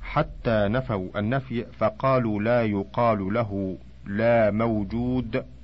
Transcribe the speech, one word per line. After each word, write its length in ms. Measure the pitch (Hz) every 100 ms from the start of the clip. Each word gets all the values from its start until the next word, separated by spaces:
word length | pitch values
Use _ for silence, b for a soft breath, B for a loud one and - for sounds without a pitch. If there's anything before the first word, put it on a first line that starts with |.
حتى 640 | - - 156 - - 110 101
نفوا 480 | 117 131 107 92 -
النفي، 460 | 104 135 - 117
فقالوا: 800 | 113 - 107 - 135 131 113 104
"لا 200 | 107 120
يقال 720 | 113 101 98 - 120 110 95
له 420 | 110 113 98 95 90 - - -
لا 440 | 101 113 117 107
موجود 960 | 104 117 107 101 113 123 127 117 123 - -